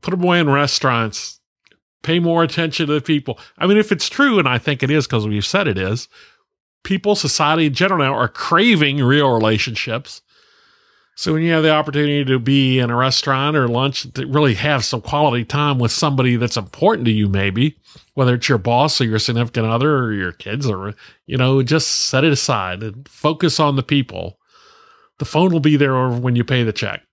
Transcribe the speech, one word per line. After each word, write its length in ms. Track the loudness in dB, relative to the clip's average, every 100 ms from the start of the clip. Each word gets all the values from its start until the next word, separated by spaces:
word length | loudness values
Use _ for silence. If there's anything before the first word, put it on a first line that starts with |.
Put 100 | -4
'em 120 | -2
away 160 | 2 2
in 100 | 4
restaurants. 880 | 2 2 0 0 0 -2 -6 -14 -18 _ _ _ _ _ _
Pay 160 | -2 0
more 240 | 0 2
attention 460 | 0 0 -4 -4 -2
to 60 |
the 60 | -2
people. 380 | -2 -4 -4 -12 -14 _
I 100 | 2
mean, 80 | 2
if 160 | 2
it's 160 | -2 -4
true, 320 | 0 2 2
and 80 | 2
I 100 | 0
think 240 | -2 -2
it 80 | 0
is 160 | 0 0
'cause 180 | -2
we've 220 | -2 -4 -2
said 220 | 0 0
it 100 | -2
is, 300 | -4 -4 -8 -20 -20 _ _ _ _ _
people, 320 | -6 -2 0
society 520 | 0 0 0 2 2 2
in 80 |
general 260 | 2 0 2
now 120 | 0
are 140 | 0 -2
craving 800 | -4 0 2 4 4 2 2
real 260 | 2 4 4
relationships. 920 | 2 2 2 -2 -6 -6 -8 -8 -20 _ _ _ _ _ _ _ _ _
So 200 | -8 -4
when 80 | 0
you 100 | 2
have 100 | 2
the 80 | 4
opportunity 540 | 2 0 0 0 0
to 160 | 0 0
be 400 | 2 2 4 2
in 100 | 0
a 60 | 0
restaurant 600 | 0 0 0 0 0 0
or 120 | 0
lunch, 440 | 0 -2 -4 -10
to 120 | -10 -2
really 280 | 2 2
have 300 | 2 0 -2
some 180 | -2 -6
quality 420 | -4 0 2 0
time 340 | -2 -2 0 0
with 140 | 0
somebody 420 | 0 0 2 0
that's 220 | 0 -2 -4
important 480 | -8 0 0 2
to 80 | 0
you, 160 | 2 2
maybe, 500 | 2 0 0 -2 -2 _ -20 _
whether 200 | 0 2
it's 140 | 2 0
your 100 | -2
boss 420 | 2 2 2 0
or 40 |
your 140 | 0 0
significant 460 | -2 -2 -2 -2 -2
other 320 | 0 0 0
or 140 | -2
your 200 | -4 -6
kids, 340 | -8 -10 -6 -4
or, 280 | -4 -8 -14 -20 _ -8
you 100 | -2
know, 260 | 2 2
just 240 | 2 -2 -2
set 360 | -4 -2 0
it 80 | 2
aside 500 | 0 0 -2 -4 -8
and 240 | -10 -14 -20
focus 540 | -4 -4 0 -2 0
on 160 | 0 0
the 60 |
people. 540 | 0 -2 -2 -8 -10 -12 _ _ _ _ _ _ _ _
The 80 | -4
phone 260 | 2 2
will 80 | 2
be 160 | 2 2
there 320 | 2 2 0
when 260 | 0 0
you 100 | 0
pay 180 | 0 0
the 100 | 0
check. 300 | -2 -6 -8 _